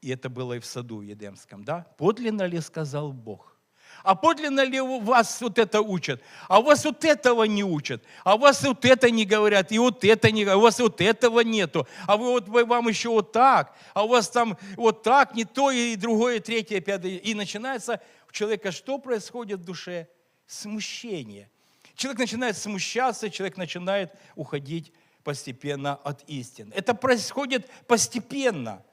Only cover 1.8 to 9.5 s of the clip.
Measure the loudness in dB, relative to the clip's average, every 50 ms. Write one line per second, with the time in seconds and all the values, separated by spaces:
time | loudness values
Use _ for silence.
1.8 | -10 _ _ _ 0 0 0 0 -2 -6 -4 -2 -4 -4 -4 -6 -8 -8 _ -10
2.8 | -8 -6 -6 -8 -8 -8 -10 -12 -14 -14 -14 -16 _ _ _ _ _ _ _ _
3.8 | _ -20 -20 -8 0 0 0 4 4 2 2 2 -2 -4 0 0 0 0 0 -4
4.8 | -4 -4 -4 -6 -2 2 4 4 4 2 -2 -6 -6 -4 0 0 0 2 2 0
5.8 | 0 0 -2 -4 -4 -4 -6 -6 _ -18 -20 -20 -4 4 6 6 8 8 4 4
6.8 | 4 -4 -4 -2 2 2 2 4 4 2 4 4 2 2 2 -2 -2 -2 -2 -4
7.8 | -4 -6 -8 -10 _ _ -20 -6 2 2 2 6 6 6 6 6 0 -2 -2 2
8.8 | 6 4 6 6 6 4 4 4 2 2 2 4 4 4